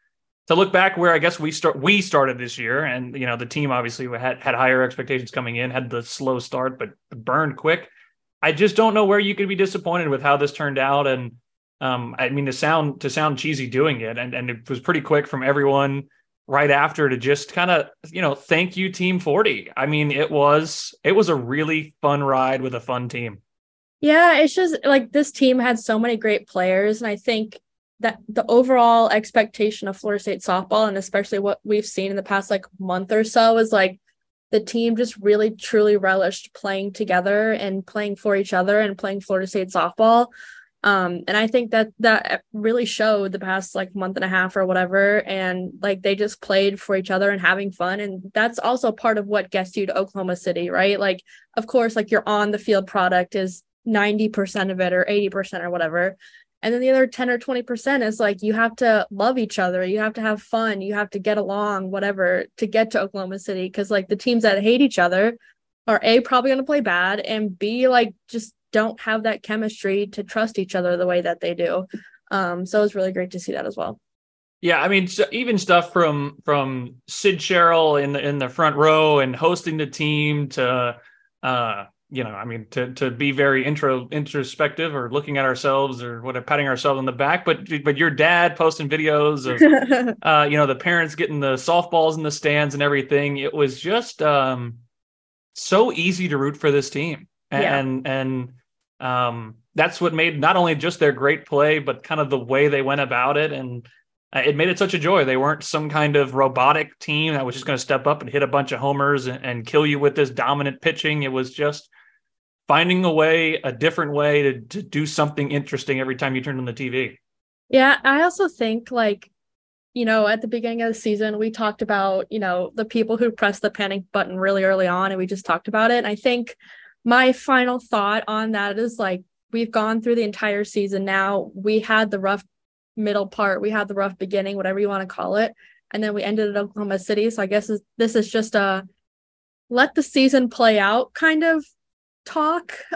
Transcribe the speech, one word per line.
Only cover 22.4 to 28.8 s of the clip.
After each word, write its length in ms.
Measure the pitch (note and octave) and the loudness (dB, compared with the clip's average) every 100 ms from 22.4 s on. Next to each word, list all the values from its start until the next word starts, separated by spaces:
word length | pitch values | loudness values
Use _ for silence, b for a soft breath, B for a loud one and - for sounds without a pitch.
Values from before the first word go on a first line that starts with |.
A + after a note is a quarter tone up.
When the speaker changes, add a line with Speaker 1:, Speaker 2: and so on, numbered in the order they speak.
| C3 C3+ | 2 0
Speaker 1:
with 140 | C3 B2 | -4 -6
a 40 | |
fun 300 | B2 B2 A#2+ | -4 -6 -6
team. 300 | B2 A#2 G2+ _ _ _ _ _ _ | -8 -10 -12 _ _ _ _ _ _
Speaker 2:
Yeah, 380 | D4 D#4 F4 D4 | 4 6 6 6
it's 160 | D#4 | 4
just, 240 | - F4+ B3+ C#4 | 2 0 0 2
like, 260 | C4+ A3+ | 2 2
this 200 | D4 C#4+ | 0 0
team 260 | - C4 B3+ | 2 2 4
had 220 | B3 A#3 | 2 0
so 180 | - A3 | 0 0
many 180 | A#3+ A3 | 0 0
great 300 | A3 G#3 - | 0 -2 -2
players, 540 | F#3 F#3 F#3 G#3 G#3+ | -2 0 2 0 -2
and 80 | A#3 | -4
I 60 | G3+ | -6
think 420 | - A3 A3 - _ _ _ _ | -2 -2 -4 -12 _ _ _ _
that 180 | A3 A3 - | -4 -4 -6
the 160 | A3 A3+ | -4 2
overall 640 | A#3+ B3+ B3+ | 4 6 6